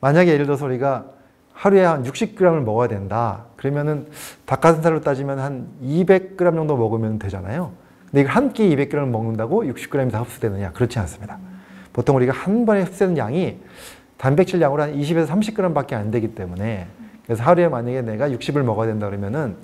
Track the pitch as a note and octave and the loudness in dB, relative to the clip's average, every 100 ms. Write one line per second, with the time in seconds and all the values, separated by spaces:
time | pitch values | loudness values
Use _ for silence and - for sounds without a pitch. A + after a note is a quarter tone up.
0 | C3+ D#3 F3+ D3+ C#3+ C#3 C#3 B2+ C#3 C3 | 4 6 6 6 4 0 -2 -2 0 -2
1 | G2+ - _ _ _ - G3+ G3 F3+ D#3 | -6 -20 _ _ _ -2 4 6 6 2
2 | B2 - A3+ - F#3 E3 A#2+ G#2+ A#2+ G#2 | -2 -4 -6 2 2 4 0 0 0 -2
3 | G2 G#2+ A#2 G2+ A2 - C3+ C#3+ D3 D3+ | -4 -2 -2 -4 -12 -8 -4 -2 -2 -4
4 | B2 - - - - C3+ E3 D#3+ D#3+ D#3+ | -6 -16 -18 -18 -4 4 6 6 4 2
5 | D3+ C3+ C#3 C#3 C3+ C3+ A#2+ - C3 D#3 | 0 -2 -2 -4 -4 -6 -10 -10 -4 0
6 | F3+ F#3+ F#3 - F3+ D#3+ D#3 C#3+ A2 A2+ | 4 4 2 0 2 2 0 0 0 0
7 | A2 G#2+ F#2+ F#2 F#2 C3 E3+ - - _ | -2 -2 -4 -8 -6 -6 -6 -10 -20 _
8 | - C#3 C3+ F3+ C#4 - G#3+ C#3+ C#3+ D3 | -2 2 4 2 0 2 2 2 0 0
9 | C#3 A#2 A2+ A2+ A2+ F#3+ G#3+ A#2+ - C#3+ | -2 -2 -2 -4 -2 -2 -2 -6 -4 -2
10 | C3 G#2+ A#2 - A2+ G2 G2 - A#2 - | 0 -2 -6 -4 -4 -4 -6 -2 -2 -2
11 | F2+ - G2+ - - - - - - - | -6 -8 -16 -16 -18 -20 -20 -20 -12 -4
12 | A#2+ C3+ B2 C3+ - G#3+ A3+ G#3 F3+ F#3 | 0 2 2 0 -2 0 2 2 0 0
13 | F#3+ E3 G#2+ D3+ D#3+ G2 - - - - | 0 0 -2 -2 -4 -6 -18 -20 -20 -20
14 | _ _ C3 D3 F#3 F#3 D#3 C#3+ D3 C#3+ | _ _ 0 2 2 4 2 2 -2 -2
15 | C#3+ E3 D#3+ F3 G#3+ G#3+ F#3 D3+ C3+ A#2+ | 0 0 2 0 -2 0 0 0 -2 -4
16 | G#2 A2+ A2+ A2+ F#2 F2 G#2+ G#2 F2 - | -2 -2 -2 -6 -8 -6 -4 -6 -10 -16
17 | - - - A2+ B2 F3 F3 C3 A#2+ B2+ | -20 -20 -6 -2 2 4 4 0 -4 -4
18 | A#2+ G#2+ D3 A#2+ - C#3+ B2+ G#2 A2+ G#2+ | -4 -2 -2 -4 -2 0 0 0 0 -2
19 | G#2 G2+ G2 C3 C#3+ F2 | -4 -4 -6 -4 -4 -8